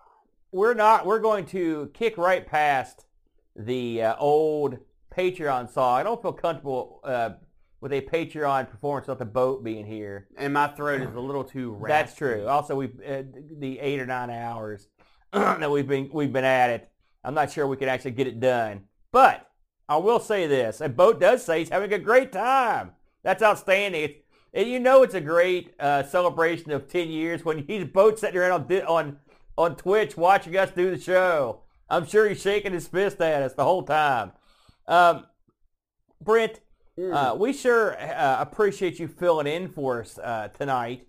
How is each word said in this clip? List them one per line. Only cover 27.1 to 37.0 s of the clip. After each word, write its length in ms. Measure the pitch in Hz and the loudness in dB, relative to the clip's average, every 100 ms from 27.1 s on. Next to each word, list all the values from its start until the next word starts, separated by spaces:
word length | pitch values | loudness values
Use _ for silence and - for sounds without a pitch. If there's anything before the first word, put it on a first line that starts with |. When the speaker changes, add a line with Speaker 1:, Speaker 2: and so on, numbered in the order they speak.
| 156 165 170 | -4 -4 -4
Speaker 1:
when 220 | 165 156 143 | -6 -6 -6
he's 180 | 208 | -6
Boat 340 | 143 190 214 214 | -2 4 4 4
sitting 200 | 208 175 | -2 0
around 140 | 180 | 0
on, 140 | 175 120 | 0 0
di-, 140 | 185 | -2
on, 360 | 147 165 147 143 _ _ - - | 2 0 0 -8 _ _ -14 0
on 180 | 165 - | 0 0
Twitch 400 | 180 214 214 165 | 0 0 0 0
watching 400 | 175 196 170 185 | 4 4 2 -2
us 140 | 185 | -2
do 200 | 175 185 | 0 -2
the 100 | 170 | -2
show. 600 | - 185 185 160 123 - - _ - | 0 2 4 2 0 -4 -14 _ -4
I'm 160 | 170 170 | -2 2
sure 200 | 214 208 | 4 4
he's 140 | 185 | 2
shaking 320 | 190 208 202 | -2 -2 -2
his 160 | 175 143 | -6 -4
fist 320 | 175 196 196 | -2 -2 0
at 220 | 165 147 | 0 2
us 100 | 131 | -2
the 120 | - | 0
whole 180 | 139 185 | 2 2
time. 500 | 139 156 147 123 98 - _ _ _ _ - | 2 2 2 0 -2 -10 _ _ _ _ 2
Um, 380 | 170 175 156 - _ _ _ _ _ _ _ _ _ | 6 6 4 -4 _ _ _ _ _ _ _ _ _
Brent, 380 | 156 226 220 220 _ _ _ | 0 2 2 -6 _ _ _
Speaker 2:
Mm. 140 | - | -10